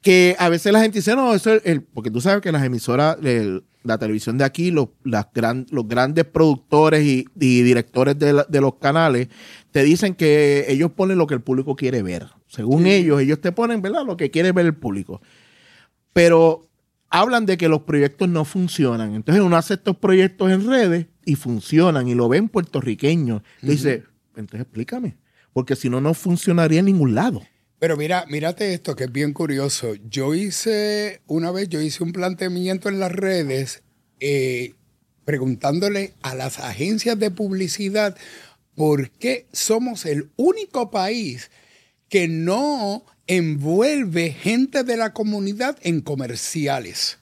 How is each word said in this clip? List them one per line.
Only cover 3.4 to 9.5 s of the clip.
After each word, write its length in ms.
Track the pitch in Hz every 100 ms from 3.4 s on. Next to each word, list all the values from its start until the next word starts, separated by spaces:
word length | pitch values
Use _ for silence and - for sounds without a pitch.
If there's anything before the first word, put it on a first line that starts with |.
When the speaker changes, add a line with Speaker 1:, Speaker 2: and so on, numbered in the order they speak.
| 104 92 _ _
Speaker 1:
la 140 | 113 110
televisión 400 | 110 107 120 117
de 80 | 135
aquí, 240 | 147 175
los, 200 | 160 120 _
las 220 | 135 113 104
gran-, 320 | - 113 127 127
los 160 | 147 110
grandes 380 | 117 131 156 160
productores 800 | 160 156 135 _ 151 156 156
y, 220 | 147 131 131 -
y 240 | 131 123
directores 560 | 123 120 113 123 131 143
de 140 | 147
la, 100 | 147 143
de 140 | 147
los 140 | 135 -
canales 540 | 139 156 165 123 120 - -